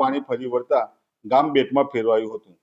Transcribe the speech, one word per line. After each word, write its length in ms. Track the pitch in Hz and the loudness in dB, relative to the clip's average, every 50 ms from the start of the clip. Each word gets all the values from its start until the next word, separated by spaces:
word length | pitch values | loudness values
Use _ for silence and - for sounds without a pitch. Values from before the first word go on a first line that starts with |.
પાણી 240 | 139 131 139 143 139 - | -2 0 -2 -4 -6 -6
ફરી 240 | 123 120 131 123 123 | -8 -6 -6 -4 -4
વળતા 300 | 123 123 _ 147 127 110 - _ _ _ _ _ _ _ | -4 -2 _ 0 0 0 -4 _ _ _ _ _ _ _
ગામ 280 | 104 127 135 151 156 143 | 2 2 2 2 4 2
બેટમાં 360 | 139 123 - 127 139 139 139 | 0 0 2 0 0 0 0
ફેરવાયું 420 | - 117 110 113 113 110 113 107 110 107 | -2 -2 0 2 2 2 0 -4 -10 -14
હતું. 180 | _ 98 87 _ | _ _ _ _